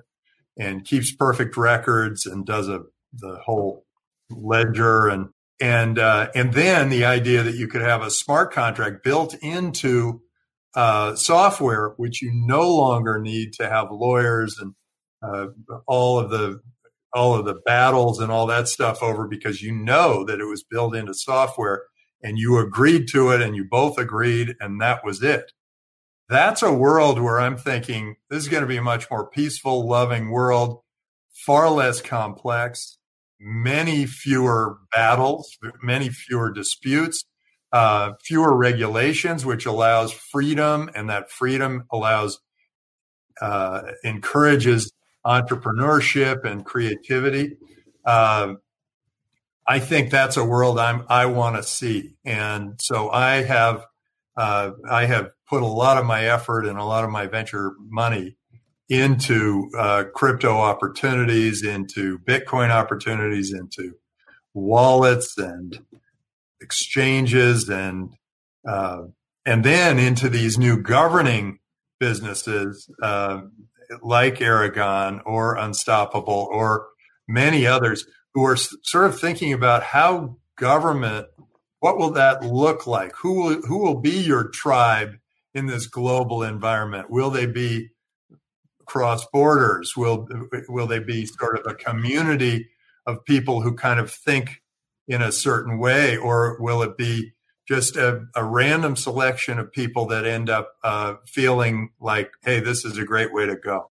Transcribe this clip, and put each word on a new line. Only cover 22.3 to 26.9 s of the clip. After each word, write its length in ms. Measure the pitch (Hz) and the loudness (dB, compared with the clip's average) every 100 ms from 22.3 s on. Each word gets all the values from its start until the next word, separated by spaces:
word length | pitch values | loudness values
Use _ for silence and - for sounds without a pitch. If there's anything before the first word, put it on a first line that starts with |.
| 110 | -2
you 200 | 113 120 | 2 2
agreed 500 | 104 113 147 170 120 | 2 2 4 4 2
to 220 | 139 127 | 2 4
it 100 | 123 | 4
and 140 | 110 104 | 0 -4
you 100 | 98 | -2
both 320 | 120 143 127 | 0 2 0
agreed 580 | 117 107 120 117 117 - | -4 -2 0 0 -2 -6
and 220 | 101 101 | -10 -2
that 220 | 117 120 101 | -2 -2 -4
was 160 | 98 | -2
it. 300 | 139 120 - _ _ _ _ _ _ _ - | 0 -2 -4 _ _ _ _ _ _ _ 0
That's 340 | 131 196 - | 4 4 2
a 100 | 208 | 2
world 480 | 127 139 | 4 4